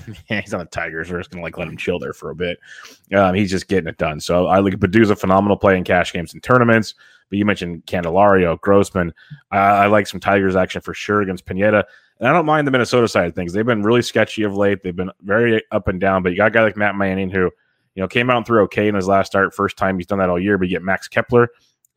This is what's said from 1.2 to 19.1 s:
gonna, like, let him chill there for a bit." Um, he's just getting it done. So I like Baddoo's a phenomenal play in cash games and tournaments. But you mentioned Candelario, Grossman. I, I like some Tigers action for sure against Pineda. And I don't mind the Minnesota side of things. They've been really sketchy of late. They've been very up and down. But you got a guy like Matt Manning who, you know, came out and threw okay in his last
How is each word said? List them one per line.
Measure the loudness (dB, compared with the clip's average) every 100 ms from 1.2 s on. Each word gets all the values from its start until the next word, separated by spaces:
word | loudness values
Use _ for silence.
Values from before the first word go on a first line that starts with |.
| -10
gonna, | -14
like, | -12 -10
let | -12
him | -8
chill | -6 -6
there | -8
for | -12 -14
a |
bit." | -8 -8 -8 -16 -20 -20 -20 _
Um, | 2 4
he's | 2 0
just | -4 -2
getting | -4 -4
it | -4
done. | -6 -4
So | -2 0
I | 2 2
like | 2
Baddoo's | 0 2 4 4
a |
phenomenal | 2 2 2 4 2
play | 2
in | 2
cash | 2 0 0
games | -6 -10
and | -8
tournaments. | 0 4 4 2 0 -10 _ _ _
But | -2
you |
mentioned | -2 -2 -6 -10 -6
Candelario, | -4 0 4 6 6 2 0
Grossman. | 2 2 2 -2 -4 -6 _ -20 _
I, | 0
I | 2 4 4
like | 2
some | 0 -4
Tigers | 0 2 2
action | 0 -2 -6
for | -12
sure | -10 -2 -2
against | -2 -6
Pineda. | -8 -2 2 2 0 _ _ _
And | 0
I |
don't | 2
mind | 2 0 0
the |
Minnesota | 0 2 2 2
side | 0 -2
of |
things. | -4 -4
They've | -2
been | -2 0
really | 2 0
sketchy | 0 0 -2 -2
of | -4
late. | 0 0 -2
They've | -6
been | -8 -8 -10
very | -2 0 2 0 -2
up | -4 -4
and | -2
down. | 0 2
But | 0
you | 2
got | 2
a |
guy | 4
like | 2
Matt | 0 -2
Manning | -2 -2 -2 -4
who, | -2 -2 -4 _ _ _
you | -8
know, | -4
came | -2 0
out | -2
and |
threw | 2 2
okay | 2 0 0
in |
his | 0
last | 0